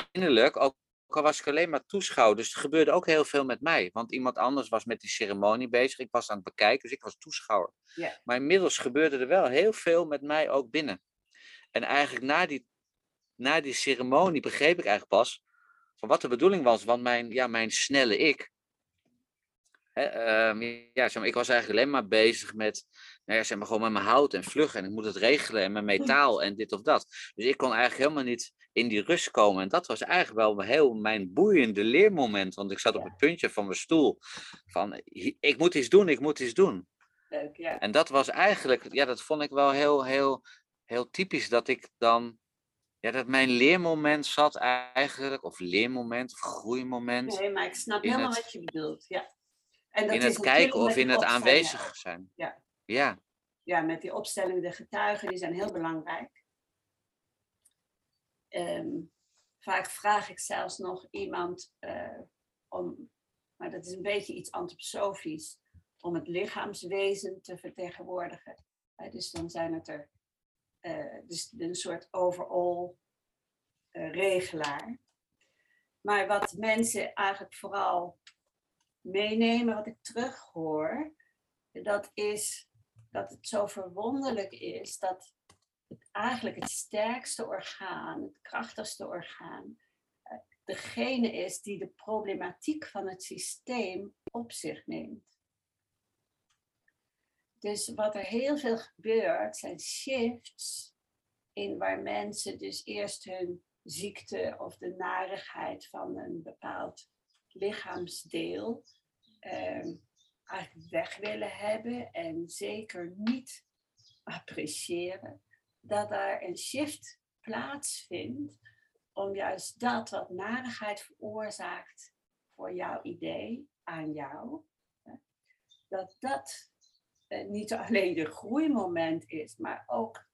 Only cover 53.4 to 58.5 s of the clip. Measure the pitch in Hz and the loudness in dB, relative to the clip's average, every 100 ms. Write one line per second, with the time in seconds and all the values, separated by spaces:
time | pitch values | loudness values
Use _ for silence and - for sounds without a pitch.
53.4 | _ _ 165 170 160 160 180 - - 202 | _ _ -2 0 0 -4 -6 -8 -6 -4
54.4 | 185 180 175 170 - 208 208 208 202 180 | -2 -2 -4 -8 -10 -2 -2 -2 -6 -6
55.4 | 170 175 208 180 165 160 160 165 254 _ | -6 -4 -4 -4 -4 -4 -6 -10 -10 _
56.4 | _ _ _ _ _ _ _ _ _ _ | _ _ _ _ _ _ _ _ _ _
57.4 | _ _ _ _ _ _ _ _ _ _ | _ _ _ _ _ _ _ _ _ _
58.4 | _ | _